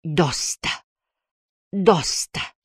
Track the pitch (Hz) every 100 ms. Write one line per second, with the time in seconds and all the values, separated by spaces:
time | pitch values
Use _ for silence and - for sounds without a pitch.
0 | 165 147 147 - - - - - _ _
1 | _ _ _ _ _ _ _ 196 190 180
2 | - - - - - _